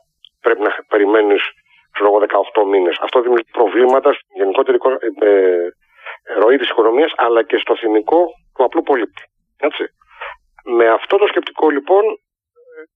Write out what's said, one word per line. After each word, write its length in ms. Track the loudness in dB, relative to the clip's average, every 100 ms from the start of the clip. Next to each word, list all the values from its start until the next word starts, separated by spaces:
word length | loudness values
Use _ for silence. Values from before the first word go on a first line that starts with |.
| _ _ _ _
πρέπει 200 | -2 -2
να 80 | -2 -6 -4
περιμένεις, 540 | 0 2 2 2 0 -2 -12 _ _ _
ξέρω 160 | -2 0
εγώ, 80 | 2
δεκαοκτώ 480 | 0 -2 -2 -2 0
μήνες. 320 | 2 0 -2
Αυτό 200 | -2 -2
δημιουργεί 300 | 0 0 -2
προβλήματα 600 | -2 0 2 2 2 0
στην 240 | -2 _ -4
γενικότερη 400 | -2 0 0 0
εικόνα, 200 | 0 -2
ε, 280 | -4 -2 2
ε, 400 | 4 2 0 -4 -10 _ _ -20 -20 -8 0
ροή 180 | 2 2
της 120 | 0
οικονομίας, 420 | 0 0 2 0 0
αλλά 260 | 0 0
και 120 | 0 -2
στο 200 | -2 -4
θυμικό 480 | 0 0 2 0 0 -4 _
του 100 | -2
απλού 180 | -2 -2
πολίτη. 400 | -2 -2 -4 -10 -20 _ _ _
Έτσι. 260 | -6 -4 -10 _ _ -20 -18 -18 _ _
Με 240 | -4 2 2
αυτό 280 | 2 0 0
το 100 | 0
σκεπτικό, 440 | -2 -6 -2 -2
λοιπόν, 340 | 0 0 2
ε, 760 | 2 -4 _ _ _ _ _ -20 -20